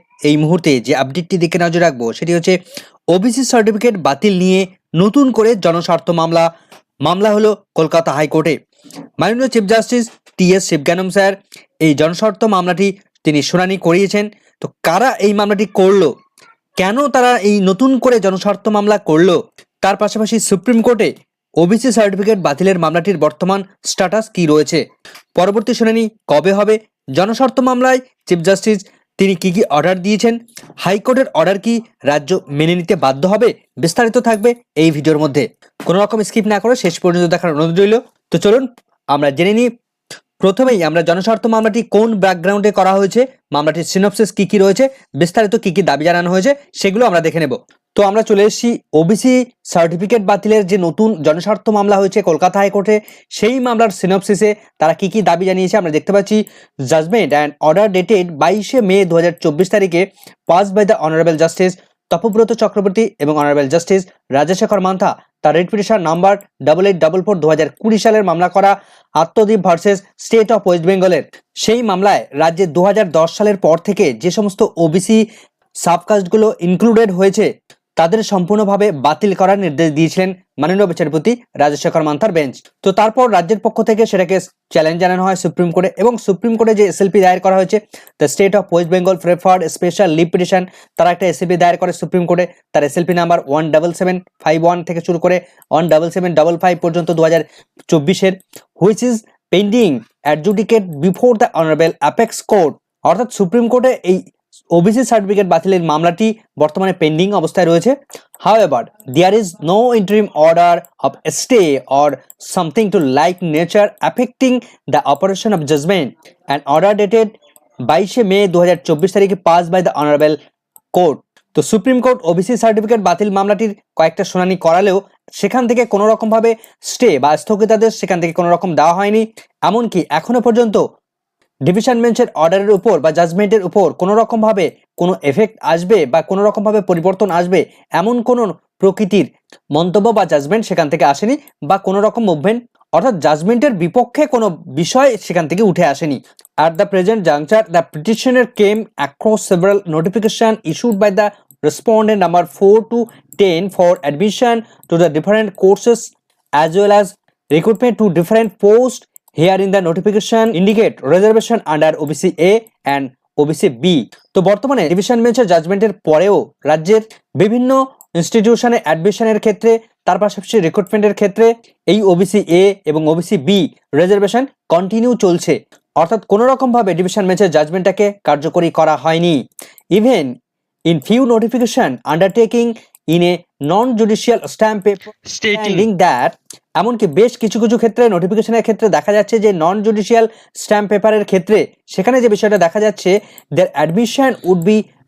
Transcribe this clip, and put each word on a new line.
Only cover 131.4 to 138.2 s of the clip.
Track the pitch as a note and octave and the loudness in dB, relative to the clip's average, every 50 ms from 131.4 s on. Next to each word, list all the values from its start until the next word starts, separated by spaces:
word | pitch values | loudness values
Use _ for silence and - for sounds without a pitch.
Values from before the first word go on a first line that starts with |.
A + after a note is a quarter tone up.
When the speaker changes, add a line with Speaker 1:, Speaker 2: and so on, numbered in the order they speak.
| _ _ _ - | _ _ _ -4
Speaker 1:
ডিভিশন | C3 E3 F3+ A3 G#3+ C4+ B3 A#3 A#3 | -2 -2 0 0 0 0 0 2 0
বেঞ্চের | A#3+ A3+ - A#3+ - - D3+ D#3 | 0 0 0 -2 -2 0 0 0
অর্ডারের | E3 F#3+ G3 G3+ G#3 G#3 F3+ | 2 2 0 2 2 0 2
উপর | - A#3 F#3+ D3+ C3 | 2 2 0 2 0
বা | D#3+ D3+ | 0 0
জাজমেন্টের | E3+ F3 E3 E3 G3 G#3 F#3+ A3 G#3+ F3+ E3 | 0 0 0 0 -2 0 2 0 0 0 0
উপর | - G#3 F#3 D3+ - - | 0 0 0 0 0 -2
কোনো | E3+ F#3+ G#3+ A3+ | -2 0 0 0
রকমভাবে | A3 A3 A#3 A3 G#3+ A3 G#3+ G3 E3 B2+ - _ _ _ _ - | 0 0 -2 0 0 0 0 0 -2 -4 -4 _ _ _ _ -4
কোনো | F3 F3+ F#3 F3+ - C#3+ | -2 -2 -2 -2 -2 -2
এফেক্ট | B2+ F#3 A3 G#3 - - - D3 E3+ | 0 0 0 -2 -4 -6 -4 -2 -2
আসবে | E3+ F3+ F#3 A3+ F#3+ D3 B2 C#3+ | -2 0 2 2 2 2 0 0
বা | D#3+ D#3 - | -2 -2 -2
কোনো | F#3+ G3 G#3 | -2 0 0
রকমভাবে | G#3 G#3 A3 G3+ G#3+ G#3+ G#3+ - - | 0 0 -2 -2 -2 -2 0 0 0
পরিবর্তন | F3+ D#3+ D#3 F#3+ F#3 - G#3+ F#3+ E3 F3 | -2 0 0 -2 -2 0 -2 -2 0 -2
আসবে, | F3+ F3 F#3 D#3+ - - _ _ _ _ - D#3+ | 0 0 0 0 0 -2 _ _ _ _ -2 -2
এমন | F#3 A3+ B3 B3 | 0 0 -2 -2